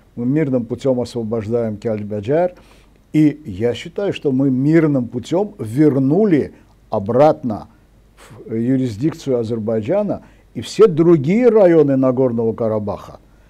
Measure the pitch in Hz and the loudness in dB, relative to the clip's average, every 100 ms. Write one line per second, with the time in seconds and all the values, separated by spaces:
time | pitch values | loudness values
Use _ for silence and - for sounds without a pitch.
0 | _ - 123 147 147 127 113 117 135 127 | _ -8 -2 0 0 -2 -4 -4 -2 -2
1 | 120 123 110 113 101 120 113 101 117 107 | -4 -6 -6 -6 -4 -2 -4 -6 -6 -6
2 | 104 104 101 156 180 - - _ _ _ | -6 -8 -2 -2 -2 -4 -20 _ _ _
3 | _ 151 151 - - 92 120 117 170 185 | _ 0 2 0 -8 -4 -4 -4 -8 -6
4 | 202 - 147 131 139 127 143 165 156 139 | -4 -4 -2 0 0 0 2 2 2 0
5 | 113 120 - 170 208 - 113 123 156 135 | -4 -8 -4 -4 -4 -8 -6 0 2 2
6 | 135 165 214 151 92 - _ _ _ 107 | 2 2 2 2 0 -8 _ _ _ -6
7 | 101 120 151 151 127 98 78 _ _ _ | -2 2 2 2 -4 -8 -12 _ _ _
8 | _ _ - - - 113 120 131 127 101 | _ _ -20 -20 -10 -4 -2 0 -2 -4
9 | 156 - 139 120 110 117 107 113 110 196 | -4 -4 -4 -2 -2 -4 -4 -4 -2 -2
10 | 208 123 - _ _ - - - 220 160 | -4 -6 -12 _ _ -14 -4 4 4 4
11 | 165 165 131 214 247 220 185 165 143 135 | 4 4 4 2 4 6 6 6 4 4
12 | 131 127 131 117 113 110 113 110 101 87 | 2 2 0 0 -2 -2 -2 -2 -4 -8
13 | - - _ _ _ | -12 -20 _ _ _